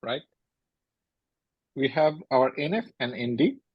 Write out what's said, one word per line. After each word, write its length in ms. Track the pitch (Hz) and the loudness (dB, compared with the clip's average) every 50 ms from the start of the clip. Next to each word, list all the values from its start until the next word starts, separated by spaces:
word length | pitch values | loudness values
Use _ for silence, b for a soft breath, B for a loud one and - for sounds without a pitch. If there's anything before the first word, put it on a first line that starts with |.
| - | -6
right? 180 | 117 120 143 - _ _ _ _ _ _ _ _ _ _ _ _ _ _ _ _ _ _ _ _ _ _ _ _ _ _ _ _ _ _ | -6 -6 -6 -8 _ _ _ _ _ _ _ _ _ _ _ _ _ _ _ _ _ _ _ _ _ _ _ _ _ _ _ _ _ _
We 140 | - 135 135 | -2 -2 -2
have 260 | 131 160 156 156 156 156 185 _ | 2 4 2 2 2 0 -8 _
our 200 | 139 131 131 131 - | 2 4 4 2 0
N 160 | - 143 156 180 | -2 -4 -2 -2
F 120 | 226 240 - _ _ | -4 -4 -6 _ _
and 140 | 131 120 123 | -6 -6 -6
N 220 | 101 120 120 120 | -4 -4 -4 0
D. 200 | 117 185 247 277 - _ _ | 2 2 2 2 -2 _ _